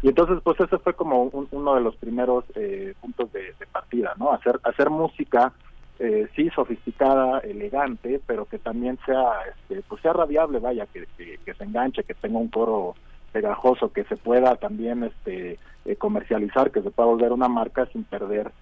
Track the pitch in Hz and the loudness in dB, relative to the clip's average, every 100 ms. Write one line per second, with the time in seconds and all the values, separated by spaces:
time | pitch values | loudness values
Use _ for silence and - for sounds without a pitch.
0 | 135 135 170 180 - 160 180 185 - 175 | 4 4 4 4 2 2 2 2 0 -2
1 | 160 131 127 139 139 143 143 135 117 - | 2 2 2 -2 -8 -4 2 4 2 -2
2 | 117 120 123 123 123 - 104 98 98 98 | -6 -2 2 2 0 -8 -6 -6 -8 -12
3 | - 123 117 101 95 - - - - 120 | -14 -6 -6 -6 -12 -16 -10 -10 -6 -4
4 | 107 - 139 139 - 123 117 120 139 156 | -2 -2 0 2 2 0 0 2 2 2
5 | 160 - 151 123 127 - - - - - | -2 -2 0 4 4 2 -20 -20 -20 -6
6 | 120 107 107 - 165 - 131 117 - - | 0 0 0 0 -2 0 -2 -4 -8 0
7 | 135 135 131 135 110 104 104 131 139 113 | 4 4 4 0 -4 -8 -4 -2 -2 -4
8 | 120 139 - 113 104 110 - 113 123 127 | -4 -6 -4 -6 -4 -8 -6 -4 -4 -4
9 | - 131 131 107 95 - - 190 - - | -2 2 2 0 -6 -14 -12 -12 -10 -2
10 | 160 170 156 147 160 131 120 123 101 92 | 0 2 2 2 2 0 -2 -4 -6 -12
11 | 85 - 85 78 - 87 101 110 131 123 | -16 -16 -16 -16 -14 -12 -6 -2 -2 -2
12 | - - 104 113 113 113 113 110 87 - | -8 -8 -4 -4 -2 0 0 0 -4 -8
13 | - - - 110 104 101 127 127 110 - | -18 -20 -8 -4 -2 2 2 2 0 -2
14 | 107 104 - 123 127 120 101 107 117 120 | -4 -6 2 4 6 2 -2 -4 -4 -4
15 | 117 - - 92 90 87 - - - 101 | -6 -8 -10 -8 -10 -12 -16 -16 -8 -4
16 | - 208 - 113 104 131 135 113 98 - | -2 -2 0 -2 0 2 2 2 -4 2
17 | 117 117 120 123 127 120 113 - 123 117 | 4 6 4 2 2 2 -2 -2 -4 -4
18 | 107 101 101 104 104 - | -10 -8 -4 -4 -4 -10